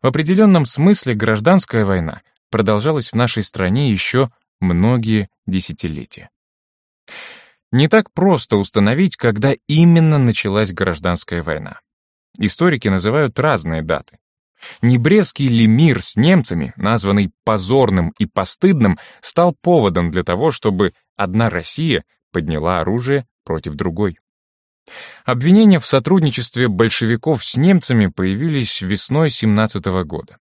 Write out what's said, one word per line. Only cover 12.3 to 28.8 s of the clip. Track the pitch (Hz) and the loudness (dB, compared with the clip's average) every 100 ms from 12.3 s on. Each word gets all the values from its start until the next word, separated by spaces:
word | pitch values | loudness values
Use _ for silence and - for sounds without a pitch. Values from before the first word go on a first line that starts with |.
| - | -4
Историки | 107 - 175 139 107 | -4 0 0 0 -2
называют | 95 98 139 139 - | -2 0 0 -2 -2
разные | 151 113 80 80 | -2 -2 -2 -6
даты. | 78 78 - _ _ _ _ _ - - | -4 -6 -6 _ _ _ _ _ -20 -2
Не | 117 123 | 0 2
Брестский | 123 208 185 - 135 | 4 2 2 -2 0
ли | 117 110 | 4 4
мир | 113 160 123 | 6 4 2
с | - - | -2 0
немцами, | 143 185 113 85 65 - | 2 2 0 -6 -6 -4
названный | 101 117 98 101 98 _ | -2 0 0 0 0 _
позорным | - 107 92 135 120 95 82 - | -2 -2 2 2 2 2 -2 -4
и | 104 | -4
постыдным, | - 95 - 190 160 104 82 - - | -2 -4 0 2 4 2 0 -6 -14
стал | - - 175 - | -6 0 0 0
поводом | - 170 104 85 87 | 0 2 2 0 -2
для | 87 | -2
того, | 85 87 156 | -2 -2 -2
чтобы | - 107 95 95 _ _ - | -2 -4 0 -2 _ _ -8
одна | 98 104 117 | -4 0 0
Россия | 87 80 - 160 139 - _ _ | -2 -6 -4 -2 -2 -4 _ _
подняла | 92 76 78 80 90 | -6 -4 -4 -2 -2
оружие | 80 113 123 139 120 _ | -2 -4 -2 -4 -6 _
против | - 80 78 | -8 -8 -8
другой? | 73 90 85 101 85 _ _ _ _ _ _ - - - - - | -6 -6 -4 -4 -6 _ _ _ _ _ _ -20 -20 -20 -12 -6
Обвинения | 120 147 196 220 175 | -2 4 6 6 4
в | - | 2
сотрудничестве | 135 135 190 156 127 120 120 127 | -2 2 2 2 -2 -4 -2 -2
большевиков | 92 113 - 113 117 - 147 | 2 0 0 -2 -2 -2 -4
с | - 123 | -2 0
немцами | 165 185 - 120 98 | 2 2 2 2 2
появились | - 92 98 160 143 113 - | 0 -4 -2 -2 -2 -4 -6